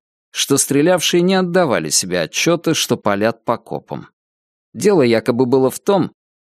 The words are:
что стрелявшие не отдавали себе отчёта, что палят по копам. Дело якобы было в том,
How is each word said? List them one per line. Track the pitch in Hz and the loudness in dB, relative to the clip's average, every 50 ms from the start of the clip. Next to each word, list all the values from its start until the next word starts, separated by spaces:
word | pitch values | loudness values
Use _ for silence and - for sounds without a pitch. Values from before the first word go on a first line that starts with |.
| _ _ _ _ _ _ | _ _ _ _ _ _
что | - - - - 139 135 | -8 -6 -2 0 0 0
стрелявшие | - - 131 143 147 175 185 175 - - - 175 | 0 0 0 2 2 2 2 0 0 0 0 2
не | 175 180 190 | 2 2 2
отдавали | 190 185 175 170 185 180 143 110 87 80 76 | 0 0 0 0 0 0 2 0 -2 -2 -2
себе | - - - 92 90 90 | -4 -4 -2 -2 -2 -2
отчёта, | 80 78 - - - 160 170 170 - 170 160 | -2 -4 -4 -2 0 0 0 0 0 -2 -2
что | - - - 123 110 | -2 -2 -2 -2 -2
палят | - 107 101 98 104 113 113 - - | 0 -2 0 0 0 -2 -2 -4 -4
по | - 120 104 | -6 -6 -6
копам. | _ - 82 69 - - - 64 55 - _ _ _ _ _ _ _ _ _ _ _ _ - | _ -10 -12 -12 -12 -12 -14 -14 -14 -18 _ _ _ _ _ _ _ _ _ _ _ _ -8
Дело | 110 143 208 202 170 | -2 0 2 2 4
якобы | 131 120 113 110 110 - 120 117 131 123 | 4 4 2 2 0 0 0 0 0 2
было | 127 135 131 127 | 2 2 2 0
в | - - | -2 -4
том, | - - 127 - - - _ _ _ _ _ _ | -2 0 0 0 0 -2 _ _ _ _ _ _